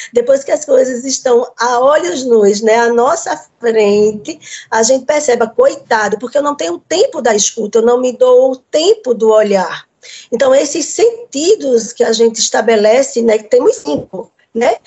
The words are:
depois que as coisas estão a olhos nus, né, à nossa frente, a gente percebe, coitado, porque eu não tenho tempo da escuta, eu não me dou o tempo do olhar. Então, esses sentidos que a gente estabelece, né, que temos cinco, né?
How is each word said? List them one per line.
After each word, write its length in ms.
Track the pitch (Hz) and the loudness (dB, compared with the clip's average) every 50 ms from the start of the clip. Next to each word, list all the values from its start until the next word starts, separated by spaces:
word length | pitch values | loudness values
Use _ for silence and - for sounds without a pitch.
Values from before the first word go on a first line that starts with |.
| - - - | -10 -4 -4
depois 300 | 240 233 277 269 277 - | -2 0 0 0 0 0
que 80 | - | -4
as 140 | 302 285 - | -4 -4 -2
coisas 400 | - 269 254 254 254 254 233 262 | 0 0 0 0 0 -4 -8 -6
estão 420 | 269 262 - - 262 240 - - - - | -6 -6 -4 -2 0 0 0 0 -2 -6
a 220 | - 226 247 247 240 | -4 -4 -2 0 0
olhos 460 | 254 277 302 311 349 349 349 262 262 | 2 2 2 0 0 -2 -6 -4 -2
nus, 360 | 247 233 220 202 196 208 202 | 0 2 4 4 2 2 2
né, 160 | 226 214 220 | 2 2 2
à 140 | 233 233 233 | 2 2 2
nossa 480 | 240 233 240 277 339 - - 359 - - - _ _ - | 2 2 0 0 0 -2 -4 -6 -8 -8 -10 _ _ -6
frente, 800 | 240 233 220 220 208 202 208 214 208 214 208 214 - - 330 - - - - - - - | -4 -2 0 2 2 2 2 2 2 0 -2 -4 -10 -14 -16 -16 -16 -20 -20 -16 -10 -4
a 120 | 226 220 | -2 0
gente 240 | 226 233 262 262 262 | 2 2 0 0 0
percebe, 420 | - 302 302 294 254 233 220 226 226 - | -2 -2 -2 0 0 0 0 -2 -2 0
coitado, 640 | - 262 277 - - - - 240 214 208 196 214 | 0 0 0 0 -4 -6 -2 -2 -2 -2 -2 -4
porque 200 | 202 247 233 - | -6 -6 -4 -4
eu 60 | 285 285 | -2 -2
não 120 | 285 285 | -2 -4
tenho 240 | 294 320 339 339 - | -4 -6 -6 -8 -8
tempo 420 | _ - 311 370 508 539 - 302 | _ -4 0 0 0 0 -2 -2
da 140 | 226 240 214 | -2 0 0
escuta, 440 | 214 - - - 226 208 208 - 226 | 0 -2 -4 -4 -6 -6 -2 0 0
eu 60 | 226 | 2
não 140 | 240 240 254 | 2 2 2
me 120 | 254 254 | 0 -2
dou 400 | 226 - 254 254 247 247 262 269 | 0 0 2 4 6 4 4 2
o 40 | 262 | 0
tempo 580 | - _ _ - 302 320 392 453 - - 254 233 | -4 _ _ -4 0 2 2 0 0 0 -4 -2
do 180 | 202 220 220 | 0 2 4
olhar. 540 | 214 214 208 202 196 190 175 160 - - - _ _ _ - - - - - - | 4 4 4 2 0 -2 -2 -4 -8 -14 -18 _ _ _ -20 -20 -20 -20 -14 -6
Então, 220 | 240 - 277 262 262 | -2 0 2 4 4
esses 320 | 285 311 - - 339 277 | 2 2 0 -4 -6 -6
sentidos 1080 | - - - 392 466 466 - - - - 269 320 370 427 - 285 269 240 226 202 - - | -6 -2 0 0 0 0 -2 -12 -12 -8 -4 0 0 0 0 0 0 0 0 -2 -2 -4
que 100 | - 233 | -2 -2
a 80 | 226 | 0
gente 280 | 220 220 226 226 226 - | 2 2 0 0 0 -2
estabelece, 840 | - - - - 214 233 226 214 208 214 233 269 269 269 - 240 | -4 -2 -2 -2 0 2 2 2 2 2 2 2 0 0 -2 -2
né, 160 | 233 226 214 | 0 0 0
que 80 | 220 214 | 0 0
temos 320 | - 247 247 202 - - | 0 0 2 2 2 0
cinco, 540 | - - 294 285 - - - - 180 - _ _ _ _ _ - | -2 -4 -6 -6 -6 -6 -10 -14 -14 -14 _ _ _ _ _ -6
né? 240 | 226 240 311 370 - _ | -2 -2 -2 -2 -4 _